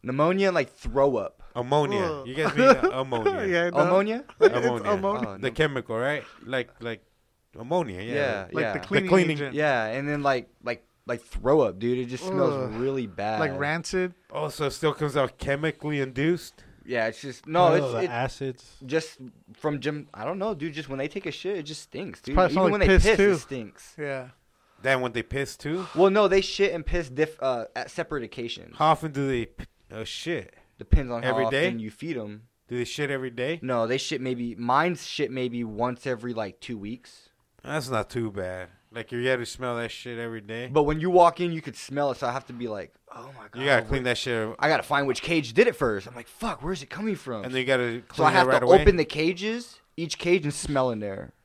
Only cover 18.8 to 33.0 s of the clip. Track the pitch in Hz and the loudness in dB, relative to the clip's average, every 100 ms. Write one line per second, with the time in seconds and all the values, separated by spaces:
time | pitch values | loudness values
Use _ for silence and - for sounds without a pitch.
18.8 | 131 160 156 - 127 _ _ - 156 147 | -4 -2 -4 -16 -20 _ _ -6 -4 -2
19.8 | 147 151 135 101 120 190 214 170 160 147 | -4 -6 -12 -10 -8 -4 -4 -4 -6 -8
20.8 | 135 135 147 196 180 - 180 202 147 156 | -8 -6 -6 -6 -10 -8 -6 -6 -8 -12
21.8 | - - 185 - - 147 185 151 185 208 | -12 -12 -12 -12 -2 4 4 6 4 4
22.8 | 190 190 208 214 202 170 - 135 110 - | 6 8 8 6 6 4 -2 -10 -10 -18
23.8 | - - 147 135 131 _ _ _ _ _ | -20 -12 -8 -8 -10 _ _ _ _ _
24.8 | 131 131 127 113 - 135 135 - 143 170 | 0 0 0 -4 -4 -6 -6 -8 -6 -6
25.8 | 180 156 196 202 196 196 190 - 196 165 | -4 4 6 6 4 4 0 0 0 0
26.8 | 151 180 147 127 151 - 131 123 110 120 | -2 -2 -2 -2 -2 -2 -4 -2 -6 -10
27.8 | - - 165 147 113 - 117 - 82 - | -10 -8 -6 -6 -8 -10 -10 -10 -14 0
28.8 | 151 156 160 139 139 123 107 - - _ | 2 2 0 -4 -2 -2 -4 -10 -18 _
29.8 | _ 107 110 - 160 160 - _ _ _ | _ -12 -10 -8 -6 -6 -6 _ _ _
30.8 | - - 131 117 127 113 120 139 175 113 | 4 4 4 -2 0 0 0 2 0 -2
31.8 | 107 - 160 135 104 104 117 _ _ 123 | -8 -10 -8 -8 -8 -14 _ _ _ -6
32.8 | 120 - | -6 -4